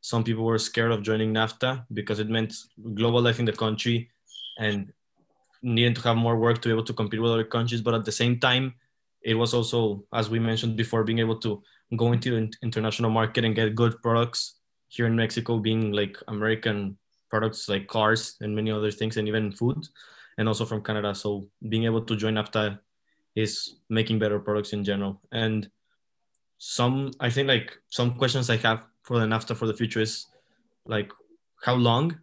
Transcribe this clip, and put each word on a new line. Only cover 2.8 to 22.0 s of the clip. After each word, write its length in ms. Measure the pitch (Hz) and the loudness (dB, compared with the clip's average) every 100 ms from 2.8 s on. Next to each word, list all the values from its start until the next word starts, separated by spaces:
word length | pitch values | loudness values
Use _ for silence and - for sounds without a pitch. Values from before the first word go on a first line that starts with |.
globalizing 640 | 113 104 117 120 120 117 117 | -10 0 2 4 4 2 0
the 80 | |
country 560 | 104 110 107 120 117 117 _ _ - - - | 0 -2 0 0 0 -2 _ _ -18 -18 -4
and 340 | 107 101 95 - _ _ _ _ _ _ | -2 -2 -6 -14 _ _ _ _ _ _
needing 320 | 123 117 120 | 0 4 4
to 80 | 117 | 4
have 160 | 120 117 | 2 2
more 180 | 117 117 | 4 4
work 240 | 117 117 | 4 2
to 60 | 117 | 2
be 40 | |
able 100 | 113 113 | 0 0
to 80 | |
compete 280 | 117 107 110 | -4 -2 0
with 100 | 117 | 2
other 120 | 113 | 2
countries. 380 | 110 120 117 117 | 0 0 0 0
But 120 | 110 | 0
at 120 | 113 107 | 0 -2
the 60 | |
same 280 | - 120 123 | 0 2 4
time, 340 | 131 127 131 123 _ _ _ _ | 4 2 0 -8 _ _ _ _
it 140 | - 113 | -2 0
was 180 | 117 | 2
also, 500 | 120 110 120 110 101 - | 2 0 0 0 -2 -4
as 180 | 117 107 | -4 0
we 80 | 117 | 0
mentioned 360 | 113 110 117 110 | 0 0 -2 -2
before, 280 | 113 113 | 0 0
being 160 | 110 113 | 0 0
able 180 | 113 113 | 0 0
to 240 | 113 104 _ _ _ 113 | -2 -6 _ _ _ 0
go 160 | 117 | 2
into 200 | 120 127 | 2 2
the 60 | 117 | 0
in-, 140 | 110 - | -2 -4
international 480 | 117 113 110 - 117 | -4 -2 -2 0 0
market 340 | 110 113 123 113 | 2 2 2 0
and 100 | 107 | 2
get 200 | 110 110 | 0 2
good 260 | 117 110 | 2 2
products 540 | 120 117 117 - - _ _ _ _ | 0 2 0 -4 -8 _ _ _ _
here 180 | - 117 | -2 0
in 100 | 113 | 2
Mexico, 440 | 113 120 117 117 | 0 -2 -2 -2
being, 320 | 107 110 110 | 0 0 0
like, 260 | 104 101 - - | 0 -2 -4 -10
American 680 | 107 107 110 113 104 98 98 _ _ _ | -2 0 0 0 -2 -4 -8 _ _ _
products 400 | 110 110 107 - | -2 -2 -4 -4
like 180 | 98 98 | -4 -2
cars 480 | 113 107 113 - - | 2 4 2 0 -8
and 140 | 107 107 | -6 -2
many 160 | 110 | -2
other 200 | 107 107 | 0 -2
things, 260 | 104 110 113 | -2 -4 -2
and 100 | 107 | -2
even 240 | 110 107 | 0 -2
food, 360 | 98 120 151 - _ - - - - | -2 -2 -2 -8 _ -20 -20 -18 -2
and 80 | 110 | 0
also 180 | 107 110 | 0 -2
from 160 | 110 | -4
Canada. 340 | 104 107 104 98 | -4 -2 -2 -4
So 320 | 104 101 98 _ 110 | -4 -4 -6 _ -4
being 160 | 110 117 | 0 2
able 160 | 113 | 0